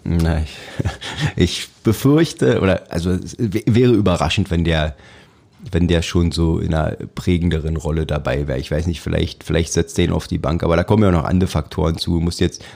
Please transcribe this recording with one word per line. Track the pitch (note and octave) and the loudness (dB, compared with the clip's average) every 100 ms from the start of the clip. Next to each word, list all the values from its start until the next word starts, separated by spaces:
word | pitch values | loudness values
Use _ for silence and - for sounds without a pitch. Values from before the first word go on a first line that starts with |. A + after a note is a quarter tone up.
Na, | F2+ E2+ E2 D#2+ | -2 0 2 0
ich, | D#2 - - - - - | -2 -8 -16 -6 -6 -6
<laughs> | - - D3 - | -10 -4 -4 2
ich | F2+ - - _ | 0 0 -10 _
befürchte, | - G#2+ C3+ D3+ E3+ - B2+ G#2+ | -2 2 4 4 2 0 0 2
oder, | F#2 - - | 2 0 -2
also, | E2+ F2 | -4 -2
es | F#2 E2 - | -2 -4 -6
w-, | A#2+ G2+ - | -4 -2 2
wäre | A#2 B2 | 4 6
überraschend, | A2 G2 F2 D2+ - F#2 | 4 2 2 0 0 0
wenn | E2+ | 0
der, | E2 D#2+ D2+ - - - - _ _ _ A#2+ | 2 2 0 -6 -18 -20 -20 _ _ _ -4
wenn | E2+ E2+ | 0 2
der | E2+ | 2
schon | - F2+ E2+ | 2 0 0
so | E2+ E2 D#2+ | 2 0 0
in | D#2+ D#2+ | 0 0
einer | D#2 - - - | -2 -4 -10 -6
prägenderen | - F2+ F2 D#2+ D#2 D#2+ | 0 2 2 0 -2 -4
Rolle | D#2+ D#2 D2+ | -2 -4 -2
dabei | D2+ C#2+ C2+ D2 | -2 -2 -4 -2
wäre. | C2 | -4
Ich | - | -2
weiß | D2+ D#2+ | -2 -2
nicht, | D#2+ | -4
vielleicht, | - D#2+ E2 - | -2 -2 -2 -4
vielleicht | - D#2+ D#2+ | -4 -2 0
setzt | - E2+ - | -2 -2 0
er | F2 | 0
ihn | |
auf | E2+ - | 0 -2
die | F2+ | -4
Bank, | - E2 | -2 0
aber | E2 E2+ | 2 2
da | |
kommen | F2 G#2 | 4 4
ja | G2+ | 6
noch | E2+ | 4
andere | A1+ F2+ F2+ | 2 2 2
Faktoren | D#2+ - - E2 E2 | 0 -4 -2 -2 0
zu. | - E2+ | 0 0
Muss | E2+ - | 0 0
jetzt | F2 - - | -2 -2 -18